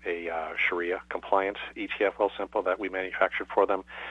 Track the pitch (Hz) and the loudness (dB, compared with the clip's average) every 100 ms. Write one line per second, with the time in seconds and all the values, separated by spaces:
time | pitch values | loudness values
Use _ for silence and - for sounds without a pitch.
0 | 92 85 85 82 78 80 - 87 87 92 | -4 -4 -2 -4 -4 -2 0 0 0 -2
1 | - 92 - 98 98 101 - - 98 - | -4 -8 0 2 2 -2 -10 -8 -8 2
2 | 98 - 101 - 98 107 92 95 95 92 | 2 4 0 0 -2 0 0 0 -2 -4
3 | 92 - 92 - 95 - 95 95 - - | -4 2 2 2 0 4 4 4 -2 -12
4 | - | -12